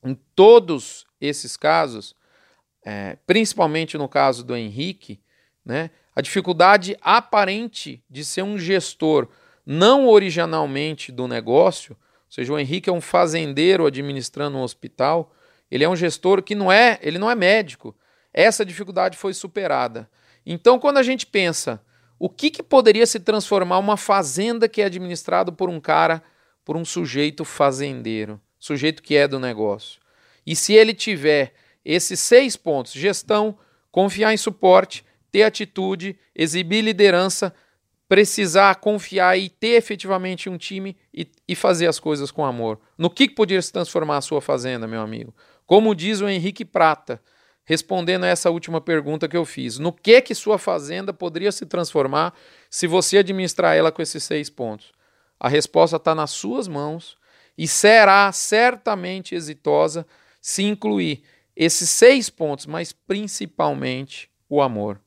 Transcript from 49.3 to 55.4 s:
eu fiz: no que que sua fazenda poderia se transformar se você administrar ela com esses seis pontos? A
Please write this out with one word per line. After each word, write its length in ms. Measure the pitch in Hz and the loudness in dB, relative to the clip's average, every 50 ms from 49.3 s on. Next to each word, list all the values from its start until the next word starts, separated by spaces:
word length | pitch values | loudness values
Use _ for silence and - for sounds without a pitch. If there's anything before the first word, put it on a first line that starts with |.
| - | -4
eu 80 | 175 160 | -4 -4
fiz: 320 | - - 139 127 120 110 | -4 -8 -10 -8 -8 -8
no 160 | 131 151 175 165 | -6 -6 -6 -6
que 280 | _ - 202 226 254 | _ 6 6 6 6
que 120 | 262 - - | 6 2 -10
sua 240 | - - 208 214 | -8 -2 -2 -2
fazenda 560 | 190 - 202 180 165 143 143 170 185 196 196 160 | -2 -2 -4 -4 -4 -6 -8 -10 -10 -10 -10 -10
poderia 380 | _ 180 175 156 - 190 202 | _ -10 -8 -8 -4 -4 -4
se 160 | 196 - - | -4 -4 -10
transformar 640 | 156 - 180 170 - - 156 135 131 139 151 165 175 _ _ _ _ _ _ _ | -6 -6 -6 -6 -2 0 0 0 0 0 -2 -2 -2 _ _ _ _ _ _ _
se 200 | _ - - 175 | _ -8 -6 -4
você 320 | 170 165 185 175 - - 202 | 0 0 0 0 4 2 2
administrar 560 | 196 180 196 190 185 170 - - 180 165 160 | 2 2 -2 -4 -4 -4 -2 0 2 4 4
ela 160 | 156 160 160 | 4 4 2
com 100 | 156 - | 0 -2
esses 220 | 160 156 - 156 - | -8 -8 -8 -10 -8
seis 260 | - 160 151 147 147 | -6 -6 -6 -6 -10
pontos? 420 | _ - 123 113 107 104 _ _ _ _ _ _ _ _ _ _ _ | _ -10 -10 -10 -10 -12 _ _ _ _ _ _ _ _ _ _ _
A 80 | _ | _